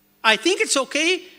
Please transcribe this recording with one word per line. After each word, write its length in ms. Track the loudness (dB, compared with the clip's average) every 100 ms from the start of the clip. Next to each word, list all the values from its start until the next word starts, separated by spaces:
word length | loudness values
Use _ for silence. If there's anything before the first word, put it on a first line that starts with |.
| _ _
I 120 | 2 2
think 240 | 2 0
it's 160 | 0 -2
okay, 480 | -2 -2 -2 -2 -6